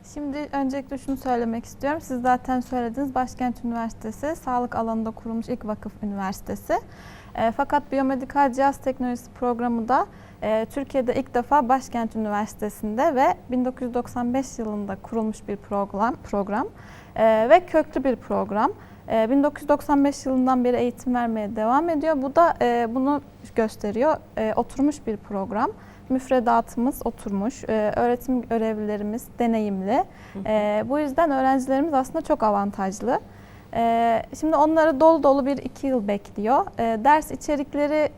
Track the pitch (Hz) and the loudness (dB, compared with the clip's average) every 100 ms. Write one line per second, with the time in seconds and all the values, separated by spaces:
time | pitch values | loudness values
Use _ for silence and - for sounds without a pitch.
0 | - 294 294 285 294 277 269 277 262 277 | -14 -10 -8 -6 -4 -2 -2 -4 -8 -10
1 | - 269 269 240 233 226 - - 277 311 | -6 -6 -2 -2 -2 -4 -8 -6 -4 -4
2 | - 254 254 254 254 254 247 254 233 240 | -4 -2 0 0 0 -2 -2 -4 -4 -4
3 | 277 254 247 - 247 - 240 233 226 - | -2 -2 -4 -4 -6 -4 -6 -4 -6 -8
4 | 220 208 285 320 - 247 247 - 226 226 | -12 -6 -6 -6 -4 -2 -2 -2 -2 -2
5 | 220 220 233 226 226 247 214 208 214 - | -4 -8 -8 -8 -6 -6 -6 -8 -10 -8
6 | 208 196 190 196 - 202 - 349 - - | -8 -4 -6 -6 -8 -10 -2 -4 -4 -18
7 | - - - - 226 226 285 285 285 269 | -18 -20 -14 -2 -2 0 0 -2 0 0
8 | 262 269 269 285 277 247 277 269 269 262 | 0 -2 -2 2 2 4 0 2 -6 -4
9 | 247 240 - - 247 233 240 233 226 269 | -4 -4 -10 -4 -2 0 0 -2 2 2
10 | 403 - - - 208 220 226 - 269 277 | 0 -8 -20 -6 0 0 0 -6 -2 -2
11 | 247 247 262 247 233 285 240 262 262 240 | 0 -2 0 -2 2 2 4 0 0 -4
12 | 226 226 214 208 214 - 208 - 214 220 | -4 -4 -2 -2 -4 -6 -8 -6 -6 0
13 | 320 254 302 - - 254 247 254 247 240 | 2 4 2 2 -4 -2 -2 -4 -4 -4
14 | 240 247 240 262 269 - 220 208 202 190 | -4 -4 -2 -2 -4 -6 -6 -6 -6 -8
15 | - 226 220 214 - 202 - 202 196 196 | -6 -4 -4 -6 -8 -10 -4 -4 -2 0
16 | 226 330 - 202 196 208 392 - - - | -2 -2 -4 -4 -2 -2 -4 -8 -20 -20
17 | - - 220 220 233 349 359 320 302 311 | -10 2 4 4 8 6 6 0 0 -2
18 | 262 226 - 202 196 202 269 427 - - | 0 -2 -2 -4 -2 0 0 -2 -16 -20
19 | - 226 220 277 294 285 294 294 - 285 | -2 0 2 4 2 0 0 0 2 2
20 | 277 277 269 262 254 254 247 240 240 247 | 2 0 -2 0 2 2 2 2 0 -2
21 | - 247 233 220 208 220 220 269 339 311 | -4 -2 0 -2 -4 -2 2 2 2 0
22 | 311 302 269 294 339 - 240 240 233 247 | 0 0 2 4 4 4 2 2 0 0
23 | 262 294 - - - - 220 - 208 214 | 2 0 -4 -20 -4 0 0 -2 -4 2
24 | 294 - - - 220 220 240 - 285 294 | 2 2 -4 -4 0 0 -2 2 0 0
25 | - 208 - 202 196 202 370 - - - | -6 -6 -6 -6 -4 -2 -2 -4 -18 -20
26 | - 262 262 254 233 233 226 - 247 277 | -4 -4 2 2 4 2 2 -2 -2 -2
27 | 233 - 220 202 208 - - 220 214 - | -6 -6 -4 -2 -2 -4 -2 0 0 2
28 | 240 247 - 254 226 233 220 214 208 208 | 2 0 0 -2 0 0 0 -2 -4 -4
29 | 208 226 - - 233 226 208 196 190 262 | -4 -6 -10 -2 0 2 0 -2 0 0
30 | 392 - - 196 196 214 208 214 220 285 | 0 -8 -16 -8 0 2 2 0 0 0
31 | 302 262 330 269 262 269 254 269 320 277 | 0 2 2 4 4 2 2 2 2 0
32 | 262 320 311 294 220 202 202 202 190 196 | 0 -4 -2 0 2 2 0 -2 -4 -2
33 | 214 330 - - - - - - 233 226 | -2 -2 -4 -20 -20 -20 -8 -2 2 2
34 | 233 226 - - 311 311 311 320 311 269 | 2 2 -2 -4 0 4 6 6 4 6
35 | 320 330 285 277 262 269 - - 277 254 | 6 8 6 4 2 -2 -4 -6 -2 0
36 | 202 202 - - 214 277 392 - 233 220 | 0 -4 -6 -4 2 2 0 -2 -2 2
37 | 247 302 302 262 - 285 285 285 294 302 | 4 4 2 -8 -2 -2 -2 -2 0 2
38 | 294 | 0